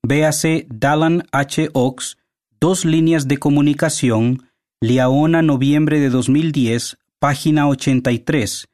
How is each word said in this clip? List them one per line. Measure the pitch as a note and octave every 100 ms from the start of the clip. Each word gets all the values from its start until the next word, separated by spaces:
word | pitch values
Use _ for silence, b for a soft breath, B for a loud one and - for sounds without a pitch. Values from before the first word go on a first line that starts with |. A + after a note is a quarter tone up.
véase | A#2 D3 D#3 D3 E3 D#3+ -
Dallan | G#2+ C#3 D3+ D#3+ F3 -
H. | C3+ C#3 - D#3
Oaks, | C#3 B2+ C3+ - - _ _ _ _
Dos | D#3+ F#3
líneas | E3 D#3+ D#3+ E3 C3+
de | C#3+
comunicación, | D3+ C#3+ D3 D3 D#3+ - B2+ A2 A#2 B2+ _ _ _ _
Liaona, | A2+ B2+ B2+ C3+ D#3 E3
noviembre | D#3+ C3+ C#3 D3 D3+ D3+
de | C#3
dos | B2+ A#2
mil | C#3+ D#3+
diez, | D3+ A#2 A#2 - - _ _
página | C#3+ C#3 D#3+ D3+ D3
ochenta | C3+ - C3 B2+
y | A#2
tres. | - D#3+ G#2 - -